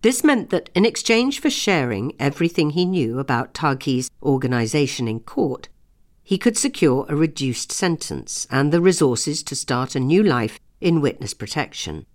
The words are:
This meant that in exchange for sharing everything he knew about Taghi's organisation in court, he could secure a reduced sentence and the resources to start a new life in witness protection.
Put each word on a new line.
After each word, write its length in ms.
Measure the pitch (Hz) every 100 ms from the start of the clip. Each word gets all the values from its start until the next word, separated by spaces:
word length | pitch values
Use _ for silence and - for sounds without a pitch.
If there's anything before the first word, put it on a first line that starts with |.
This 220 | 220 262
meant 260 | 302 254 175
that 180 | 175 -
in 120 | 180 226
exchange 560 | - - 226 254 277
for 80 | 302
sharing 640 | - - 175 123 101 127 -
everything 520 | 139 139 170 170 151
he 160 | 156 180
knew 340 | 185 117 123
about 340 | 135 120 -
Taghi's 560 | - 156 131 139 127 127 _
organisation 840 | 139 135 131 123 113 151 135 - 117
in 120 | 110
court, 480 | - - 170 123 - - _ _ _ _
he 140 | - 196
could 200 | 240 226
secure 480 | - - 160 127 -
a 60 | 147
reduced 560 | 160 139 135 117 -
sentence 760 | - 185 165 - 69 - - -
and 220 | 135 143
the 100 | 170
resources 600 | 180 175 143 117 - 156
to 120 | - 135
start 400 | - 123 127 135
a 40 |
new 240 | 131 175
life 360 | 208 123 110 - _ _
in 220 | 180 170
witness 320 | 143 - 117
protection. 720 | - 104 156 123 - - 76 -